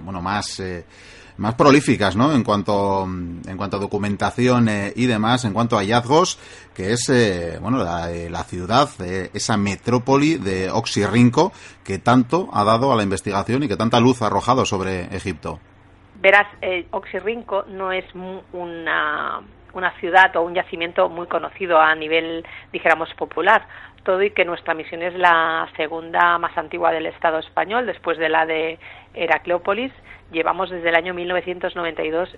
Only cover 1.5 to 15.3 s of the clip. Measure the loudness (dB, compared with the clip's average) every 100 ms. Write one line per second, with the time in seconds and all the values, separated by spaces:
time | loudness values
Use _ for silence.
1.5 | 4 6 6 6 4 4 4 4 4 2
2.5 | 0 2 0 2 0 -2 -4 -8 -10 -10
3.5 | -8 -6 -4 -4 -2 -2 -2 -2 2 2
4.5 | 4 4 2 -4 -2 0 0 0 0 0
5.5 | 0 0 0 2 0 4 4 4 -2 -14
6.5 | -20 -20 -8 -2 -2 2 2 4 0 -4
7.5 | -6 -4 -2 -2 -4 -6 -8 -8 -8 -8
8.5 | -8 -2 0 0 -2 -6 -6 -6 -8 -2
9.5 | 0 0 -2 0 0 4 4 4 0 -2
10.5 | -2 -2 -2 -2 -2 0 4 4 6 0
11.5 | -2 -20 -18 -8 -4 2 4 4 0 0
12.5 | 0 2 4 2 2 0 -2 -2 -4 -2
13.5 | -2 -2 -2 2 4 4 4 0 0 2
14.5 | 2 2 0 -2 -4 -6 -8 -8